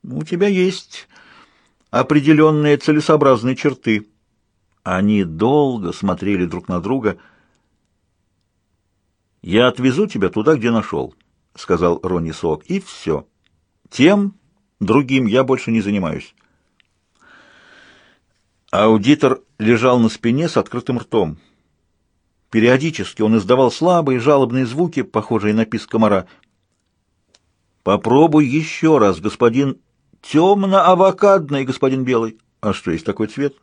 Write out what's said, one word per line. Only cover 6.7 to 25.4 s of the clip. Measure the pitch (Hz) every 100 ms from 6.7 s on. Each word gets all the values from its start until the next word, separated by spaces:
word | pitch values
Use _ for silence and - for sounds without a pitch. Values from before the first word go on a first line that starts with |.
| 90
друга. | 90 135 107 87 _ _ _ _ _ _ _ _ _ _ _ _ _ _ _ _ _ _ _ _ _ _
«Я | 82 98 123
отвезу | - 127 131 214
тебя | 110 95
туда, | 110 113
где | 156 117
нашел», — | 117 92 76 64 _ _ _ _
сказал | - - 87 87 85
Ронни | 92 90 82
Соок, — | 78 85 78 _
«и | 190
все. | 190 - - 76 - _ _ _ _ _ _
Тем | - 143 202 202 - _ _ _ _
другим | 185 214 135 135 120
я | 117
больше | 127 131 -
не | 113
занимаюсь». | 101 104 87 76 - _ _ _ _ _ _ _ _ _ _ - _ _ _ - _ _ _ _ _ _ _ _ _
Аудитор | 95 107 110 104 147 135 131 _ _
лежал | 107 120 127 123
на | 113
спине | - 117 127 165
с | -
открытым | - 120 - 127
ртом. | - 117 85 78 _ _ _ _ _ _ _ _ _ _ _
Периодически | 113 117 131 160 156 98 -
он | 107 113
издавал | 95 127 131
слабые | - 170 175 147 127
жалобные | 120 143 131 123 127
звуки, | 131 175 -
похожие | 117 110 107 113